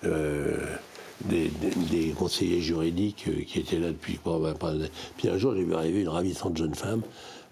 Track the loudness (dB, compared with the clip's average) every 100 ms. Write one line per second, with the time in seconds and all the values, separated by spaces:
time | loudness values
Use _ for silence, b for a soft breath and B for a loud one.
0 | 0 0 0 0 0 0 -2 -6 B B
1 | B -8 0 2 2 0 0 2 2 2
2 | 2 0 0 2 2 2 2 2 2 2
3 | 0 0 -2 -2 -2 -4 0 0 0 -2
4 | -6 -4 -2 0 0 -2 -2 -2 -2 B
5 | B -2 2 4 4 4 2 2 2 2
6 | 2 2 0 0 0 0 0 0 0 0
7 | -2 B B B B